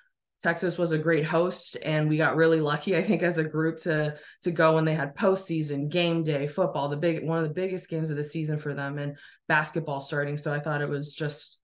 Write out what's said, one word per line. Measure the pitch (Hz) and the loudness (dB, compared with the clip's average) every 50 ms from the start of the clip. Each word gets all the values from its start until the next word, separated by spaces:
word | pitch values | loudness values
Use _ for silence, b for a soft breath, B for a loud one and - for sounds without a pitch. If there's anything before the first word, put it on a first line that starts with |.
| b b b _ _ _ _ - | b b b _ _ _ _ -4
Texas | - 170 165 - 190 175 165 | -2 0 0 0 0 -2 0
was | 180 175 165 160 | 0 0 0 0
a | |
great | 156 156 170 165 147 156 | 0 2 2 2 2 2
host, | 160 170 165 175 185 - - - - - - - | 2 2 2 2 2 0 -2 -4 -6 -6 -6 -2
and | 156 156 156 151 | -2 0 2 2
we | 151 156 | 2 4
got | 151 156 135 127 | 4 2 4 4
really | 156 165 165 160 160 | 4 6 6 6 4
lucky, | 151 143 151 160 - 202 180 | 4 2 0 0 0 0 0
I | 165 196 | 2 2
think, | 208 220 - 180 | 2 2 2 2
as | 156 151 | 2 2
a | 160 156 | 0 0
group | 156 - 156 160 165 160 - | 0 0 0 0 0 -2 -2
to, | - 175 156 151 151 151 147 B B B B B - | -2 0 0 0 0 -2 -4 B B B B B -4
to | 180 | -2
go | 165 165 160 160 160 | 2 4 6 6 6
when | 160 160 | 6 4
they | 160 156 | 2 2
had | 160 139 - - | 0 -2 -4 -4
postseason, | - - 190 190 185 - - 165 156 151 143 143 139 143 147 | 0 2 2 2 2 0 -2 -2 -2 -2 -2 -4 -4 -4 0
game | 156 175 170 170 165 165 160 | 0 2 2 2 2 2 0
day, | 156 147 139 143 | 0 0 0 -2
football, | 147 - 190 185 - - 147 139 | -2 0 0 0 0 0 -2 -2
the | 143 147 | -2 -2
big, | 147 175 170 160 - - | 0 0 0 0 0 -2
one | 156 165 | -2 0
of | 165 160 | 0 -2
the | 151 147 | -2 -2
biggest | 180 185 190 185 175 - - | -4 -4 -4 -4 -6 -6 -6
games | 165 160 160 156 | -4 -4 -4 -4
of | 147 | -4
the | 143 147 | -4 -4
season | 147 - 160 156 151 151 | -4 -4 -4 -2 -2 -2
for | 151 - 147 139 | -2 -4 -6 -6
them, | 143 139 139 143 147 | -4 -6 -6 -6 -6
and | 143 143 143 B B B B B _ - | -6 -6 -8 B B B B B _ 0
basketball | 160 156 156 - - 165 156 151 139 135 | 2 2 2 0 -2 -4 -4 -4 -4 -6
starting. | 139 - 156 143 143 143 147 | -4 -4 -2 -2 -2 -2 -4
So | 147 - 156 147 | -4 -4 -4 -4
I | 147 | -2
thought | 151 160 147 143 | -2 -2 -2 -2
it | 147 | -2
was | 143 147 139 147 147 - | -2 -4 -4 -6 -8 -6
just | - 156 147 - - - - - _ | -6 -6 -4 -4 -6 -8 -12 -14 _